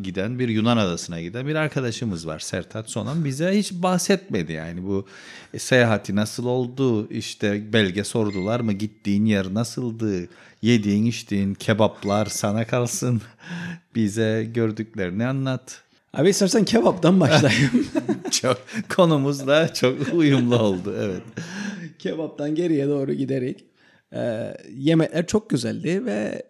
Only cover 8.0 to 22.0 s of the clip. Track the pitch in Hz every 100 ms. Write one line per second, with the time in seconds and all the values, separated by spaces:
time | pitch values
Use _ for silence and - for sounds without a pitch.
8 | 101 120 107 98 95 120 113 98 107 -
9 | 101 101 110 101 92 101 117 - 123 110
10 | 110 92 85 - - _ 110 120 104 101
11 | 113 113 - 101 98 95 - 104 104 -
12 | 101 104 104 - 107 104 113 127 120 -
13 | 127 120 107 - - 175 175 170 _ 113
14 | 107 107 110 110 113 113 113 110 107 107
15 | 90 95 120 135 135 131 - - _ _
16 | _ - 165 196 196 226 196 226 202 -
17 | 156 190 160 156 143 107 139 247 - 320
18 | - - 359 - 127 123 - 220 - -
19 | 175 151 135 143 135 151 160 - 127 135
20 | 139 170 151 135 120 120 107 92 98 104
21 | 110 92 - - 165 190 202 190 165 -